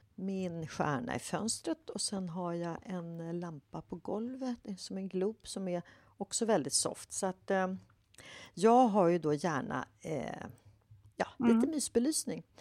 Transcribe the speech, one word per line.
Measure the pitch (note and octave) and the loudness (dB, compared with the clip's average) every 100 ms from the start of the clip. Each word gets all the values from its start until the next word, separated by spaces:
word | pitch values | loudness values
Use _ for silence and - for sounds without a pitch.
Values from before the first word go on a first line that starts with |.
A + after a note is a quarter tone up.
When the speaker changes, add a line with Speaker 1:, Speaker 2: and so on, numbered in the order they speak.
| _ - | _ -8
Speaker 1:
min | F#3+ F#3+ F#3 E3 D#3+ | -6 -4 -4 -6 -6
stjärna | - D3+ C3+ - - | -2 0 0 -2 -6
i | |
fönstret | - E3+ A3 - - D#4+ - | -4 -4 -2 -4 -4 -6 -6
och | - | -6
sen | - G3 F#3 | -4 -4 -4
har | F3 F3 | -4 -4
jag | E3+ E3+ D#3+ | -2 -4 -6
en | - F#3 E3+ E3 E3 E3+ | -6 -6 -6 -8 -6 -4
lampa | F3 D3 - E3 | -6 -10 -12 -12
på | - F3 | -10 -8
golvet, | - G#3 A#3 B3+ C4 A#3+ - F#3+ | -4 -4 -4 -6 -6 -6 -8 -10
som | - F#3+ | -8 -8
en | F#3+ | -4
glob | F#3 F#3+ A3+ | -2 -2 -2
som | - G3 F#3+ | -8 -6 -2
är | F3 - - _ - | -4 -6 -16 _ -10
också | - - A3 | -2 2 4
väldigt | G3 C3+ | 4 4
soft. | - - - - | 0 0 -4 -8
Så | - F#3+ | -4 -4
att, | F#3 - | -2 0
eh, | G3 F#3 F#3+ - _ _ - - - - | 2 2 -2 -10 _ _ -20 -20 -18 -14
jag | - G#3+ A#3+ B3 | 2 8 8 8
har | G#3 E3+ | 6 6
ju | F3 | 6
då | D#3 | 2
gärna, | D3 F3 C#3+ A#2 C3+ - _ | 2 2 0 -2 -4 -6 _
eh, | D#3+ D3+ - - - - - - _ - - - | -6 -4 -4 -8 -12 -14 -20 -20 _ -20 -10 -6
ja, | - - | -6 2
lite | A#3+ | 4
Speaker 2:
Mm. | A3+ C#4 | 6 4
Speaker 1:
mysbelysning. | D#4 - A#3+ C4 D4+ - E3 - - | 0 0 2 2 0 -4 -6 -10 -20